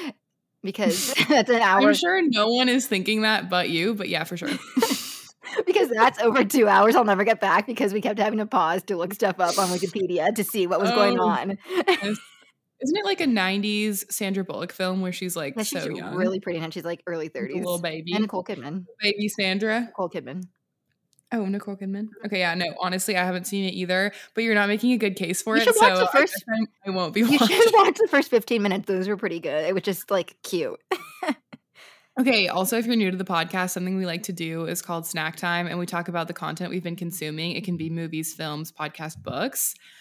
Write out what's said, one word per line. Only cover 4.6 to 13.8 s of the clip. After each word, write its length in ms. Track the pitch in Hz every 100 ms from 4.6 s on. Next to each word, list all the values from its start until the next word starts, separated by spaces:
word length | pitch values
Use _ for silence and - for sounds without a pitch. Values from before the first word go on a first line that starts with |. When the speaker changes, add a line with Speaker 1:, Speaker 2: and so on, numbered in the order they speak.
| - - 226 269 - - - _ - -
Speaker 1:
Because 240 | 359 403 285
that's 320 | 220 240 247
over 240 | 233 254
two 240 | 202 262 208
hours 260 | 196 214 262
I'll 80 |
never 200 | 214 190
get 160 | 208 226
back 260 | 196 175 208
because 260 | 226 208
we 80 | 208
kept 160 | - 214
having 200 | 214 214
to 60 | 214
pause 360 | 240 160 185
to 120 | - 180
look 180 | 269
stuff 240 | 208 202 185
up 160 | 175 185
on 100 | 185
Wikipedia 640 | 180 185 202 180 175 202
to 100 | 220
see 220 | 190 208 180
what 140 | 180
was 100 | 208
going 280 | 240 208 -
Speaker 2:
Oh, 100 | 214
Speaker 1:
on. 280 | 127 185 196
<laughs> 60 | - 370 359
Speaker 2:
yes. 140 | 349 202 214 - _ _ _ _ -
Isn't 140 | 262 381
it 80 |
like 160 | 403 381
a 60 | 320
nineties 800 | 220 185 202 208 208